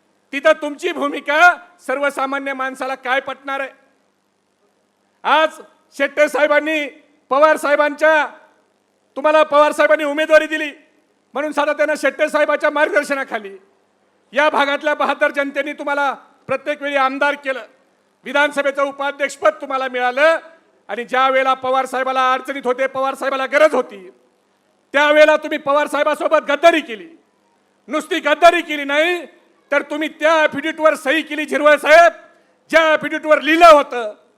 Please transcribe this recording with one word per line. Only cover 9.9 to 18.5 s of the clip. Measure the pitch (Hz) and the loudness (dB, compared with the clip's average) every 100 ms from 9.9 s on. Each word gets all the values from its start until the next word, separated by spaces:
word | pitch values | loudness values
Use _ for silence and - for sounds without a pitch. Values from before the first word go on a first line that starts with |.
| 302 | 0
उमेदवारी | 294 294 311 311 311 | 0 -2 2 2 2
दिली | 311 294 - _ _ _ _ _ | -6 -8 -12 _ _ _ _ _
म्हणून | 269 302 | -8 -6
सातत्यानं | 294 294 294 294 302 | -2 -2 -2 -2 -2
शेट्टे | 277 285 302 | -4 -2 -2
साहेबांच्या | 302 294 294 302 | 0 0 0 0
मार्गदर्शनाखाली | 294 311 294 285 277 262 226 202 196 _ _ _ _ _ _ _ | 0 0 0 -2 -6 -6 -10 -12 -20 _ _ _ _ _ _ _
या | 254 302 | -2 0
भागातल्या | 294 285 277 294 | 0 -2 -2 -4
बहादर | 294 262 285 302 | -2 -2 -2 -2
जनतेने | 285 285 285 294 | -2 -6 -6 -8
तुम्हाला | 294 285 285 277 214 _ _ - | -8 -6 -4 -4 -6 _ _ -8
प्रत्येक | 254 294 294 | -8 -6 -6
वेळी | 285 277 | -4 -2
आमदार | 262 277 285 | -2 0 -2
केलं, | 285 269 254 214 _ _ _ _ _ 226 | -2 -6 -8 -10 _ _ _ _ _ -6
विधानसभेचं | 285 294 | -2 0